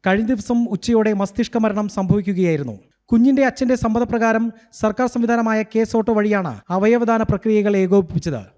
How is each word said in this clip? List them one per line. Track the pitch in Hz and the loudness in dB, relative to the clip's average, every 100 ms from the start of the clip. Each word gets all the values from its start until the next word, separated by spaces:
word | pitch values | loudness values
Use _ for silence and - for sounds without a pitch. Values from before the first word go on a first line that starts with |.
| 190 | 0
കഴിഞ്ഞ | 196 220 | 0 0
ദിവസം | 254 - 240 240 | -4 0 0 0
ഉച്ചയോടെ | 196 - 233 220 208 | -4 0 2 2 0
മസ്തിഷ്ക | 196 - 226 233 | -4 -2 -4 0
മരണം | 220 208 208 - | 0 -2 -4 -4
സംഭവിക്കുകയായിരുന്നു. | 190 202 190 185 180 156 131 101 _ _ _ | 0 0 0 0 0 0 -4 -12 _ _ _
കുഞ്ഞിന്റെ | 233 247 269 262 | 2 4 4 0
അച്ഛന്റെ | 262 254 254 | 0 -2 0
സമ്മതപ്രകാരം | 226 220 240 240 226 220 233 - _ - | 0 -2 -2 0 0 0 -2 -8 _ -4
സർക്കാർ | 214 208 254 | -4 -2 -2
സംവിധാനമായ | 247 233 233 226 220 214 | -2 0 0 0 -2 -2
കേസ് | 220 220 233 | -2 0 0
ഓട്ടോ | 214 214 | 0 0
വഴിയാണ് | 208 208 175 107 _ | 0 0 -2 -8 _
അവയവദാന | 180 208 240 226 226 220 | 0 2 2 2 0 0
പ്രക്രിയകൾ | 196 220 214 208 202 | -2 2 2 2 2
ഏകോപിപ്പിച്ചത്. | 185 196 165 160 165 127 95 | 4 2 2 -4 -4 -6 -10